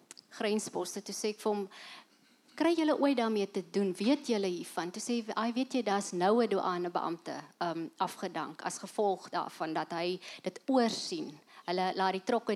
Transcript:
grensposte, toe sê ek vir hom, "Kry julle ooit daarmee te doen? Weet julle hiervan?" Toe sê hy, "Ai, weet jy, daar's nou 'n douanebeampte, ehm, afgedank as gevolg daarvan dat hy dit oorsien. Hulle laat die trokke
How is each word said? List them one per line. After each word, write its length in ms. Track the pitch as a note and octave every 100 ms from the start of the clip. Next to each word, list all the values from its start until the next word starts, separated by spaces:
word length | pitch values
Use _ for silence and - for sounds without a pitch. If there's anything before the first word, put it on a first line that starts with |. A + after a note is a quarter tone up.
| - - -
grensposte, 720 | - A3 G#3+ - F3+ F3+ -
toe 140 | - G3+
sê 140 | G#3+
ek 100 | G#3
vir 140 | A3
hom, 160 | G#3 F#3+ - - - - _ _ _ _ -
"Kry 200 | D#4+ E4+
julle 240 | D#4 C4+
ooit 180 | C#4 B3+
daarmee 340 | A3+ A3 G3
te 120 | G#3 E3+
doen? 220 | G3 G3
Weet 340 | F3 G#3 D4 D4
julle 200 | A3 G3
hiervan?" 440 | F3 E3+ - E3+
Toe 100 | G3+
sê 240 | - A#3+ A3
hy, 80 | -
"Ai, 180 | A3+
weet 200 | A#3 C4
jy, 100 | C4
daar's 280 | G#3+ G3+ G3+
nou 320 | F3+ F3+ A3+
'n 60 | A3
douanebeampte, 920 | G3 F#3 F3+ F3 F3 D#3+ E3 - C3+ D3 -
ehm, 280 | E3+ E3 D#3+ -
afgedank 640 | F#3 - F#3+ E3+ C#3+ D#3
as 160 | F3+ -
gevolg 520 | G3 - G#3 F#3 -
daarvan 440 | F3 - - D#3+
dat 180 | D#3+ D#3
hy 280 | E3+ F3 F#3 - -
dit 160 | - - -
oorsien. 720 | C4 A3+ F3 - E3+ D3 D3+ - - -
Hulle 240 | F3+ F#3 F3+
laat 180 | F#3+ F#3+
die 80 |
trokke 320 | - A#3+ A3